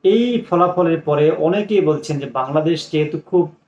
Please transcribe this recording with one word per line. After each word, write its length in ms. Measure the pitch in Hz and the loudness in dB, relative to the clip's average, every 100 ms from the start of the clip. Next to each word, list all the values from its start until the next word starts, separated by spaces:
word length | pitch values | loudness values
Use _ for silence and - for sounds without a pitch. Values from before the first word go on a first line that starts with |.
এই 420 | 190 220 247 240 - | 2 2 2 -2 -2
ফলাফলের 500 | 175 175 180 170 160 | 0 2 2 0 0
পরে 300 | 151 147 151 | 0 2 2
অনেকেই 500 | 143 156 202 208 208 | 2 0 0 0 0
বলছেন 380 | 156 147 - 143 | 2 -2 -2 -6
যে 80 | 135 | -4
বাংলাদেশ 640 | 127 131 151 156 160 - | -6 -2 -2 0 -2 -2
যেহেতু 280 | 156 151 156 - | -2 -2 -6 -2
খুব 280 | 180 156 _ | 0 0 _